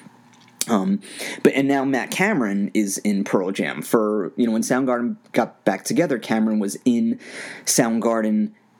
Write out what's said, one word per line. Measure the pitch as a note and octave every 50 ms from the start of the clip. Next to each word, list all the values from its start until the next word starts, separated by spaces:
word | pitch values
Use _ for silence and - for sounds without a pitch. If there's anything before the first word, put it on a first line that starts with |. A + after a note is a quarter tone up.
| - - - - - - - - - - - - - -
Um, | A#2 G2+ F#2+ F#2+ G2 G2 - - - - - - - -
but, | - - -
and | C3 C#3 C3+
now | C#3 C#3 C3
Matt | C#3 C3+ A#2+ G#2+ -
Cameron | - - F#3 G#3 A3 D#3+ A#2+ G2+ G2+ G2+ G2+ G2 -
is | A2+ G#2+ G2 F#2+ -
in | - G#2+ G#2 G2 G2+
Pearl | - - G#2+ F#2 F#2
Jam. | G#2 - F#2+ D2+ B1 -
For, | - - - A#2 G#2+ G#2+ G#2+ G#2+ F#2+ D#2+ -
you | - B2
know, | A#2 A2
when | A2+
Soundgarden | A2 - C3 B2+ C#3 B2+ B2 A#2+ A#2+ A#2+ G#2+ - _ -
got | - - A2+ - - _ _
back | - F#2+ F#2+ -
together, | - A2+ B2+ E3+ F3 C3 A2+
Cameron | - - A2+ A2 A2 A2 A2 G#2+
was | G#2 G2+ - - -
in | B2+ A#2+ A#2 A2+ A2+ A#2 - - - - - - - - - -
Soundgarden | - - - C3 A2+ A2+ A2+ A2 A#2+ A2+ A2+ G#2+ A2 G#2+ G#2+ G#2+ G#2 - _ _ _ _